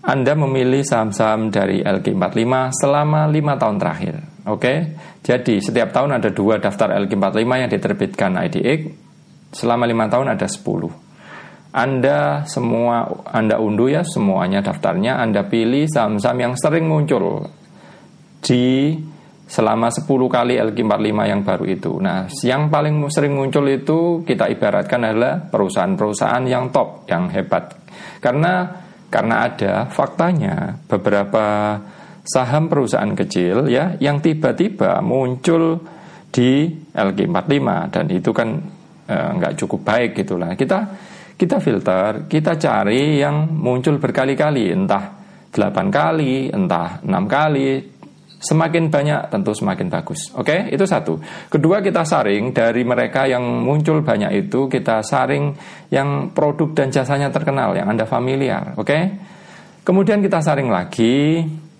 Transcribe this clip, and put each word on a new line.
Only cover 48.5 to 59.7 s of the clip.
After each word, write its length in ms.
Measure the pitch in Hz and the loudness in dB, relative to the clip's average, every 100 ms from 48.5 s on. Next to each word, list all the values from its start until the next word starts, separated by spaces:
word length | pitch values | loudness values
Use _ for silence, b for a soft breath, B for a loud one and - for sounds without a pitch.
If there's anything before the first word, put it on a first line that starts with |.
| 156 165 165 165 | 2 2 2 2
banyak 400 | 151 147 147 - | 2 2 -2 -2
tentu 240 | 110 101 107 | -2 -2 -2
semakin 320 | 104 95 92 | -2 -2 -2
bagus. 480 | 87 - - - - | -4 -6 -10 -10 -6
Oke, 320 | - 165 208 | -2 0 -2
itu 160 | - | 0
satu. 320 | 190 156 - 80 B B B | 0 0 0 -6 B B B
Kedua, 320 | 156 160 202 | 2 4 2
kita 240 | 196 175 | 2 0
saring 480 | 156 160 104 101 120 | 2 2 2 0 0
dari 320 | 123 117 117 | 2 2 2
mereka 400 | 120 123 117 135 | 0 0 0 0
yang 160 | 135 123 123 120 | 0 0 0 -2
muncul 400 | 120 151 156 156 | 0 2 2 2
banyak 320 | 151 107 104 101 | 2 0 0 -2
itu, 320 | - 120 135 | 0 -2 0
kita 320 | 127 110 113 | -2 0 -2
saring 560 | 110 135 127 143 143 143 B B B | 0 0 0 0 -2 -6 B B B
yang 400 | 135 139 143 139 - | 0 0 -2 -2 0
produk 400 | 147 147 156 151 | 0 0 -2 0
dan 160 | 135 | 0
jasanya 400 | 139 127 143 143 | 0 0 -2 0
terkenal, 400 | - 156 139 117 | -2 -2 0 0
yang 160 | 92 90 | 0 0
Anda 160 | 110 | 0
familiar. 720 | 113 123 127 135 135 98 - - | 0 0 0 0 0 -2 -6 -6
Oke? 400 | 110 147 185 202 B B B B B | 0 0 0 -4 B B B B B